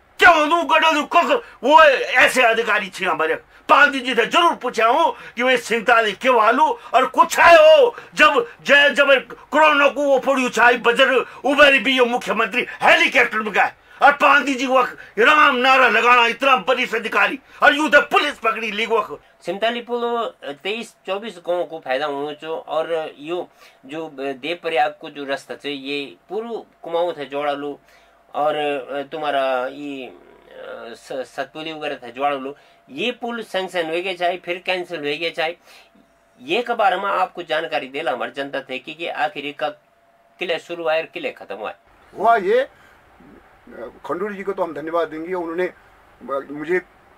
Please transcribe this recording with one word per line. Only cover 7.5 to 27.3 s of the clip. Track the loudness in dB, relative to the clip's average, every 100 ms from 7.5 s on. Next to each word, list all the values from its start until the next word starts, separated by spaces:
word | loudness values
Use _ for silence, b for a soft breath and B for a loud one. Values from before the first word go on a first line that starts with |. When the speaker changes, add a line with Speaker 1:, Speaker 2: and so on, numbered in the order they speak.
| 8
Speaker 1:
हो, | 8 8 6 B B
जब, | 2 4 4 -2 B
जय, | 2 4 4
जब | 4 4 2 0
कोरोना | -14 -4 2 4 4 2
को | 2
वो | 0 2
पड़ी | 2 -2 -2
उछाई, | 2 2 4
बजर | 2 2 2 2 -2 B
उबेरी | -2 4 6 4
भी | 2 2
ये |
मुख्यमंत्री | 2 0 -4 -4 -2 -4 -6 B
हेलीकॉप्टर | 2 4 2 2 0 -2
में | -4
गए, | -2 -2 -4 b b
और | 2
पांगती | 4 4 2 0
जी | -2 0
को | 0 0 -6 B 0
राम | 4 4 4 4
नारा | 4 4 4
लगाना | 4 4 4 4
इतना | 0 2 2
बड़ी | 2 -2 -2
अधिकारी, | -4 -4 0 0 -2 b b
और | 2
यूं | 4 4
तो | 4
पुलिस | 4 0 0 -2
पकड़ी | -4 -4 -6
ली | -6 -2
वो। | -2 -2 -8 b _ -10
Speaker 2:
सिंताली | -4 -4 -4
पुल | -6 -6 -4 -4 -6 -10
तेईस | -14 -10 -8 -8 -10 _ -8
चौबीस | -8 -8 -12 -6
गाँव | -4
को | -4 -8
फायदा | -6 -4 -4
होनो | -6 -8
छो, | -10 -10 -10 -6
और | -6 -4 -6 -6 -12
यो | -10 -8 -10 b b b -16
जो | -14 -12 -10
देव | -8 -8 -8 -8
प्रयाग | -4 -2 -2 -4
को | -14
जो | -12
रास्ता | -8 -8 -10
छे, | -12 -10
ये | -10 -8 -10 -10 -16 _
पूरो | -10 -8 -12 -14 _
कुमाऊं | -8 -4 -4
थे | -6
जोड़ा | -8